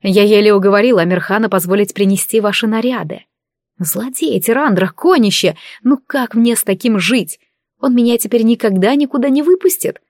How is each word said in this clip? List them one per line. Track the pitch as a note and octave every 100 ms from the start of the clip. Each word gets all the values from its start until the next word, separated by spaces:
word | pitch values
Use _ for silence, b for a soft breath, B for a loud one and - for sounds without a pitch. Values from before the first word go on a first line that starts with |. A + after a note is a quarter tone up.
Я | G3 F#3+
еле | G#3 G#3+ G#3
уговорила | G3+ G3 G3+ A#3+ A3
Амирхана | E3+ F3+ - G3 A3+
позволить | F#3+ E3+ G3 G#3
принести | - G3 G3 - A3
ваши | G#3 G3+ A3+
наряды. | A3 A#3+ B3 E3 - _ _ _ _ _ _
Злодей, | E3 G3 A#3+ B3+ D#4+ G3+
тиран, | F3+ A3+ D4
драконище, | G3 F#3+ - E4+ F4+ G#3+ - F#3 D3+ B B
ну | A#3 C4+ _
как | C#4+ A#3+
мне | A#3 A#3 A#3
с |
таким | - F#3+ A#3+ G#3+
жить? | F3 B3+ E3+ - _ _ _ _
Он | C#4
меня | A#3+ A#3+ A#3
теперь | G#3 A#3+
никогда | A3+ A#3+ A3+ F#3+ F#3+ C#4+
никуда | C#4 C#4+ C#4
не | C4+
выпустит. | D4+ F#4 F#4 - - -